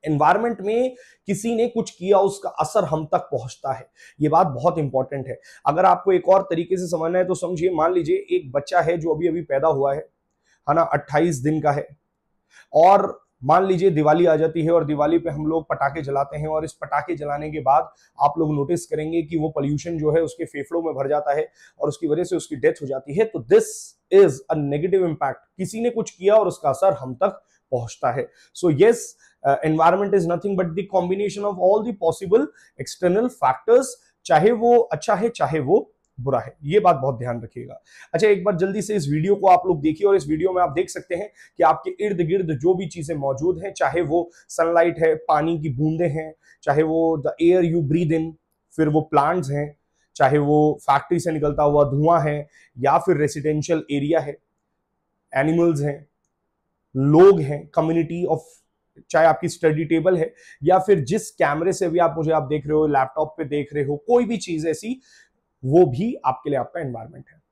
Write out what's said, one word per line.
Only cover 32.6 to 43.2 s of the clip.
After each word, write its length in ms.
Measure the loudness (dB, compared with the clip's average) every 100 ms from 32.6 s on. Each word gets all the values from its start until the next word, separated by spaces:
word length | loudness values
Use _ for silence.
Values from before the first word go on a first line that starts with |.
| _ _
external 500 | -14 -4 0 0 -2 0
factors, 580 | 0 0 4 2 2 -10 _ _ 0
चाहे 260 | 4 4
वो 240 | 2 4 4
अच्छा 380 | 4 -4 -2
है 140 | -2 -2
चाहे 300 | -2 -4 -2
वो 300 | 2 0 0 _ _ -10
बुरा 200 | -4 -4
है, 140 | -4 -14
ये 160 | 0 2
बात 160 | 4 2
बहुत 220 | -2 -4
ध्यान 220 | -6 -8
रखिएगा। 380 | -10 -16 -16 -18 _ -20 -8
अच्छा, 120 | 0 2
एक 140 | 2
बार 120 | 0 -2
जल्दी 260 | -2 -4
से 140 | -4 -4
इस 120 | -2
वीडियो 280 | -2 0 2
को 120 | 4
आप 140 | 4 4
लोग 140 | 0
देखिए 260 | 0 0 2
और 100 | 2
इस 100 | 0
वीडियो 240 | -2 -2
में 80 | 0
आप 100 | -2
देख 180 | -2 -6
सकते 240 | -8 -8
हैं 160 | -8 -8 _ -20 0
कि 60 |
आपके 280 | 2 2 -4 -6 -4
इर्द 140 | -2
गिर्द 300 | -2 -2 -2
जो 220 | -2 0
भी 120 | 0 -2
चीजें 280 | -10 -10
मौजूद 480 | -6